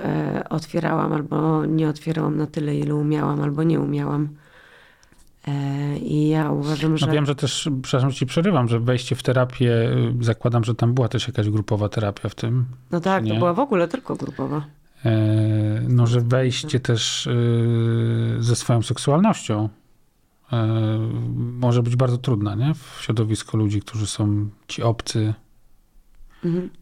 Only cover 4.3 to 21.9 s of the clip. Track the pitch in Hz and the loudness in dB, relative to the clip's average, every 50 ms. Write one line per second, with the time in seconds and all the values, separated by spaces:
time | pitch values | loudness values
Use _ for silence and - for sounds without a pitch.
4.3 | 147 - - - - - - - - - - - _ _ - _ _ - - - | -6 -12 -20 -20 -20 -20 -20 -20 -20 -20 -20 -20 _ _ -20 _ _ -20 -20 -20
5.3 | - _ - 147 143 143 139 139 139 139 143 143 147 147 - - 151 151 151 151 | -20 _ -8 -6 -4 -4 -2 -4 -4 -2 -4 -4 -4 -4 -4 -2 0 2 2 2
6.3 | 156 156 156 147 143 147 143 147 156 143 151 156 156 151 - 131 147 151 147 135 | 2 2 2 0 0 -2 -2 -2 -2 0 0 0 2 2 2 2 2 2 2 0
7.3 | 143 139 - 131 - - - 160 139 131 127 - - 131 127 139 127 - 135 127 | 0 -2 -2 -2 -2 -4 -4 -4 -4 -4 -2 -2 0 2 2 0 0 -2 -4 -2
8.3 | - 170 165 156 143 127 120 113 117 117 117 123 127 123 - - 127 127 - - | 0 2 2 4 4 2 2 2 2 2 2 2 0 0 0 -2 -4 -2 0 2
9.3 | 123 127 127 123 - - 123 120 117 117 113 120 127 127 120 117 120 120 120 113 | 2 2 2 0 0 0 2 4 4 4 2 2 2 2 2 0 0 0 0 0
10.3 | 110 - - 123 120 117 110 120 117 - 123 117 120 131 123 110 - 113 - - | 0 0 0 2 2 2 2 0 0 2 2 2 4 2 2 2 0 -2 -2 -2
11.3 | - - 104 104 104 107 101 - 113 101 104 101 - 117 107 101 101 - - 104 | -2 0 0 2 0 0 0 0 0 0 0 -2 -2 -2 -2 -2 -2 -4 -8 -8
12.3 | - - - 113 117 127 123 127 - - - - 175 175 160 190 190 190 113 110 | -6 -4 -2 0 0 0 0 -2 -6 -12 -8 -4 -4 -2 0 0 0 2 0 0
13.3 | 107 - 180 175 170 202 277 180 214 180 170 170 - 262 - - 147 143 139 - | 2 2 2 2 2 0 0 2 2 2 2 0 -2 -6 -6 -8 -8 -6 -6 -8
14.3 | 139 - 135 131 143 151 147 151 - - _ _ _ - - 117 110 110 107 107 | -6 -6 -6 -4 -4 -6 -6 -8 -14 -20 _ _ _ -4 0 2 2 2 4 4
15.3 | 107 110 107 107 107 107 107 107 107 110 120 123 123 123 120 117 120 123 120 117 | 4 2 2 2 2 0 0 0 0 -2 0 2 4 4 4 4 4 2 2 2
16.3 | 127 127 131 127 123 - - - - 127 127 - 117 110 - - - - - 131 | 2 2 2 0 -2 -4 -4 -2 -2 -2 0 0 0 0 0 -2 -4 -4 -2 -2
17.3 | 123 120 117 120 117 117 117 117 117 117 117 117 117 117 113 113 117 113 113 117 | 0 2 2 2 2 2 2 2 2 2 2 2 2 0 0 0 0 0 0 0
18.3 | 117 117 113 117 120 - - - 123 117 110 - 120 - - 147 139 160 196 220 | 0 0 2 2 0 2 2 2 2 2 2 0 -4 -2 0 2 4 4 4 4
19.3 | 180 - - - 110 107 110 107 - - _ _ _ _ _ _ _ _ _ _ | 2 0 -2 -2 -2 0 -2 -2 -4 -10 _ _ _ _ _ _ _ _ _ _
20.3 | _ _ _ - 127 117 110 107 113 110 110 110 110 110 110 113 113 117 120 120 | _ _ _ -4 -2 0 0 2 2 2 0 0 0 0 -2 -2 -2 -4 -4 -4
21.3 | 120 123 120 120 123 123 123 123 120 123 117 120 | -4 -4 -4 -4 -4 0 0 2 2 2 2 2